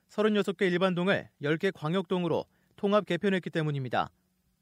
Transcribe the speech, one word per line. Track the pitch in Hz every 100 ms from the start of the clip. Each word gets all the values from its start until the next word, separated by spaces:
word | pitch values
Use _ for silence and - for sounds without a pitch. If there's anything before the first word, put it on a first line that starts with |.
| _
서른여섯 | - 214 208 196 196
개 | 190
일반동을 | 175 190 175 180 139 - -
열 | 143 160
개 | 190
광역동으로 | - 151 185 180 185 175 117 - _ _ -
통합 | 202 208 190
개편했기 | 175 202 185 170
때문입니다. | 165 151 143 127 107 80 _ _ _ _ _